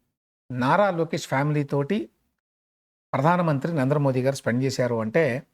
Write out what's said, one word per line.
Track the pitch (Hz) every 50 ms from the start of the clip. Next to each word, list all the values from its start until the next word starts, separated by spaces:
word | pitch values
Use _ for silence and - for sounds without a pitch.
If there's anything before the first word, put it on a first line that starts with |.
| _ _ _ _ _ _ _ _ _ -
నారా | 127 127 123 135 160 185 208 196
లోకేష్ | 180 165 165 165 - 156 -
ఫ్యామిలీ | - 143 135 143 151 147 147 143
తోటి | - 151 143 143 143 196 220 349 - _ _ _ _ _ _ _ _ _ _ _ _ _ _ _ _ _ _ _ _ -
ప్రధానమంత్రి | 127 135 165 175 180 175 160 147 131 135 165 170
నరేంద్ర | 156 127 135 151
మోదీ | 151 143 139 127 131
గారు | 123 135 139
స్పెండ్ | - - - 113 123 135
చేశారు | 135 - - 123 120 120
అంటే | 113 110 110 110 165 165 127 117 139 - _